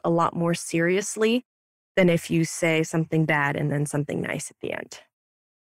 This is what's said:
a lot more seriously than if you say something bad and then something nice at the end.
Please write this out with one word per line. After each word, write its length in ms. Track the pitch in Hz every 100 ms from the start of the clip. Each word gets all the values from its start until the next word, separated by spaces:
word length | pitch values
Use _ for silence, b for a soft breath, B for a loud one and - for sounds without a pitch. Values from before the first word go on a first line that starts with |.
a 60 | 170
lot 240 | 170 165
more 200 | - 170
seriously 880 | 170 - 165 170 190 208 214 220 247 _ _ _ _ _ -
than 120 | 180
if 220 | 170 -
you 140 | 165
say 380 | 165 - 165 160
something 420 | 160 165 160 160 156
bad 300 | 147 143 143
and 140 | 147
then 140 | 143 147
something 340 | 147 147 90
nice 280 | - 160 -
at 60 | -
the 120 | -
end. 280 | 50 - - _ _ _ _ _ _